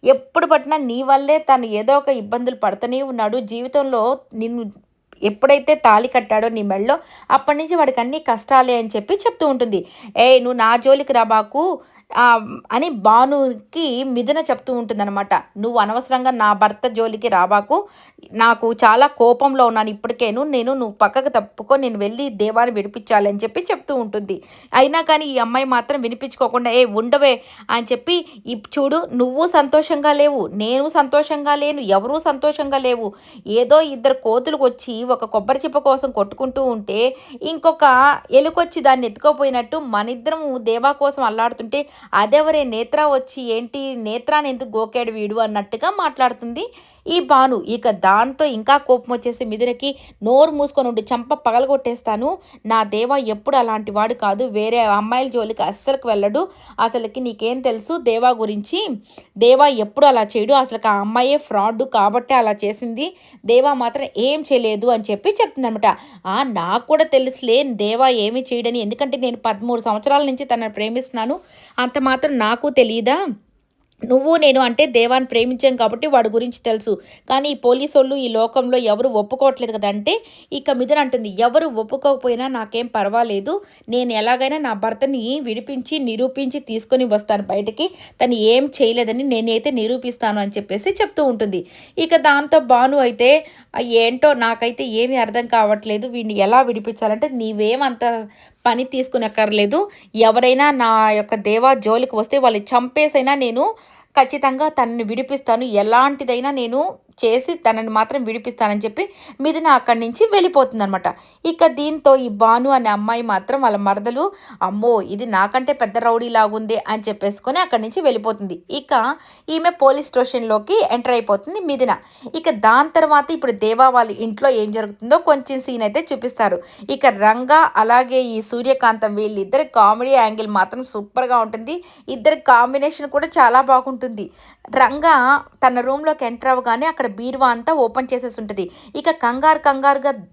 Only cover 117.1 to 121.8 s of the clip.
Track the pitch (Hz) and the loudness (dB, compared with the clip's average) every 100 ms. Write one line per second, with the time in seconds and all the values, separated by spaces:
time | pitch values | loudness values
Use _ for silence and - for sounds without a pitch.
117.1 | 208 202 202 - 302 359 233 220 381 311 | -4 -6 -6 -4 -2 0 -2 -2 -2 0
118.1 | 233 214 208 202 175 _ 285 277 262 233 | 0 -4 -6 -8 -12 _ -10 -2 0 0
119.1 | 320 - - - 320 339 349 269 269 294 | -4 -10 -20 -8 -2 -2 4 4 4 -2
120.1 | 254 254 254 226 214 208 427 - 240 240 | -2 -2 -2 -2 -2 0 0 2 -2 0
121.1 | 247 226 202 202 392 349 277 | -2 0 -2 -2 -8 -6 -2